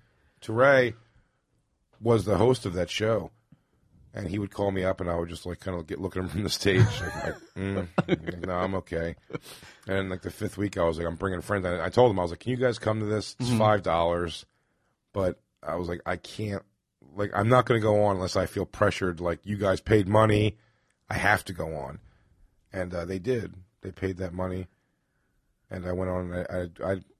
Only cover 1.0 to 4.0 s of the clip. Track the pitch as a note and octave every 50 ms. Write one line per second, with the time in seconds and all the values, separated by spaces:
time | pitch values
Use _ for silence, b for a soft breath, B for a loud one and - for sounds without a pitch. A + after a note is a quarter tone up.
1 | _ _ _ _ _ _ _ _ _ _ _ _ _ _ _ _ _ _ _ -
2 | G#2+ A2+ A#2 A2 F2 G#2 G2+ F2 G#2+ B2 B2+ B2+ - G2+ E2+ F2+ F2 - - -
3 | G#2 A2 A2+ G2+ E2+ C#2 _ _ _ _ - _ _ _ _ _ _ _ _ -